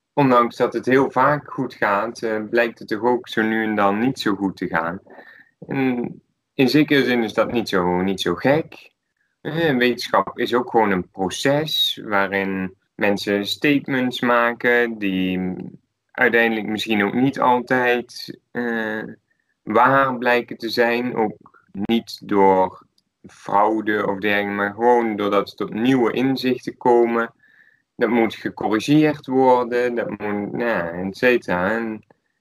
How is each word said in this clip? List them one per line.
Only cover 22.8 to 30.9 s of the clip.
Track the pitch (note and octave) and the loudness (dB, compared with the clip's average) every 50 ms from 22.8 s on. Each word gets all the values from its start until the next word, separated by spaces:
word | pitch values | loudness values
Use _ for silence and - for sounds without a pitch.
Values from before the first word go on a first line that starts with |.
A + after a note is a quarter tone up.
| - _ _ _ _ _ _ _ _ | -20 _ _ _ _ _ _ _ _
fraude | F2+ - - - - G2+ G2+ G#2 A2 A2 G#2+ G#2 G#2+ G#2+ G#2 G2+ | -20 -20 -16 -8 -2 2 2 2 4 2 0 -2 -2 -2 -2 0
of | G2 G2+ F#2+ | -2 -4 -2
dergelijke, | G2+ G#2 G2+ G#2 G2+ G2+ G2+ | -2 0 0 0 0 -2 -2
maar | G2+ G2+ G2+ G2+ | -2 -4 -4 -2
gewoon | G#2+ A#2 B2 B2 A#2+ A#2 A2+ G#2+ | 0 2 4 4 4 2 0 -2
doordat | G2+ G#2 G2+ G2+ G2+ F#2+ - | -2 -2 0 0 0 -2 -2
ze | - | -6
tot | - G#2 F#2 F2+ | -8 -8 -6 -4
nieuwe | G#2+ A#2 B2+ C3+ B2+ A#2 G#2+ | -2 2 2 4 4 2 2
inzichten | - A#2 B2+ C3+ C3 B2+ B2+ B2+ B2+ - - B2 - | 0 0 0 0 0 0 -2 -2 -2 -2 -6 -14 -10
komen. | - - B2+ A#2+ A#2+ A#2 A#2 A#2 A#2 A#2 A#2 _ _ _ _ _ _ _ _ _ _ _ _ _ | -2 2 4 6 6 4 4 2 -2 -2 -4 _ _ _ _ _ _ _ _ _ _ _ _ _
Dat | - B2 G#2+ | -2 0 2
moet | A#2+ A#2 A2+ G#2 - | 4 2 2 2 0
gecorrigeerd | - - A2 - - - - G#2+ A2 - C#3+ D3 D#3 D3+ D3+ D3 D3 - | -6 -8 -8 -6 -6 -4 -2 -2 -2 0 2 2 4 4 2 0 -4 -6
worden, | C3+ C3 C3 C3 B2+ B2+ B2 B2 A#2 B2 A#2+ B2 B2 A#2+ | -2 2 4 4 6 4 4 2 0 0 0 0 0 -2
dat | A#2 G2+ - | -2 -4 -4
moet, | G#2 G2+ G#2+ G#2 G#2 G#2 G2+ - | -6 -6 -6 -4 -4 -4 -4 -4
nou, | - - A#2+ A#2+ A2 F#2 E2+ E2+ | -4 -4 -2 -2 -2 -2 -4 -4